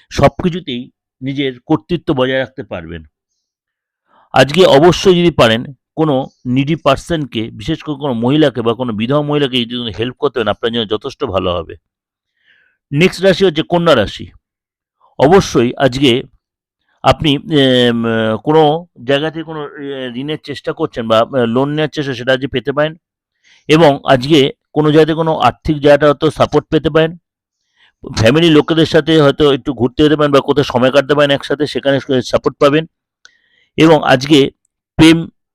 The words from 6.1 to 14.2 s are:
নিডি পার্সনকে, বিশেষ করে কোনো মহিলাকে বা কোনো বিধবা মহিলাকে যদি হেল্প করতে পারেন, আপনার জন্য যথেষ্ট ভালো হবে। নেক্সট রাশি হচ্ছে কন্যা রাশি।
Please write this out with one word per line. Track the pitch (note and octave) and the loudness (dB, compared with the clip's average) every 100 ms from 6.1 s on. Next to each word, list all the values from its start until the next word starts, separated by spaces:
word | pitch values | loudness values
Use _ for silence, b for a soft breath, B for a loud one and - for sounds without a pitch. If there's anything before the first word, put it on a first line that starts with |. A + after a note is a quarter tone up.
| C3 C#3 _ B2 | -2 -4 _ -4
নিডি | B2+ C#3 E3 | -2 -2 -2
পার্সনকে, | C#3+ C3 - E3+ C3 A2+ A2+ | 0 -2 -2 -6 -6 -8 -8
বিশেষ | A2+ G#2 D#3 | -10 -8 -8
করে | D3+ C3+ | -8 -8
কোনো | C#3+ | -6
মহিলাকে | A#2 A#2+ D3+ D3 B2 | -4 0 2 2 0
বা | A#2 | -4
কোনো | A2 B2 | -4 -6
বিধবা | G#2 A#2 D3 | -6 -2 -2
মহিলাকে | D3 D3 C#3 B2+ | -2 -2 -2 -4
যদি | A#2 B2 A#2+ F#2 | -6 -8 -10 -8
হেল্প | B2 | -8
করতে | - C#3+ B2+ | -6 -4 -2
পারেন, | G#2 | -4
আপনার | G2+ A#2+ | -4 -4
জন্য | A#2 G#2+ | -4 -4
যথেষ্ট | G#2 G2+ - | -6 -8 -10
ভালো | C3+ F#2 F#2 | -6 -4 -2
হবে। | F2 E2 F2 _ _ _ _ _ _ _ _ _ _ _ | -4 -8 -16 _ _ _ _ _ _ _ _ _ _ _
নেক্সট | C#3+ F#3 - | 0 0 2
রাশি | F#3+ F3+ | 0 2
হচ্ছে | F#3+ D3+ | 0 0
কন্যা | - F3 E3+ C3 | -2 0 2 2
রাশি। | G2 - | 0 -6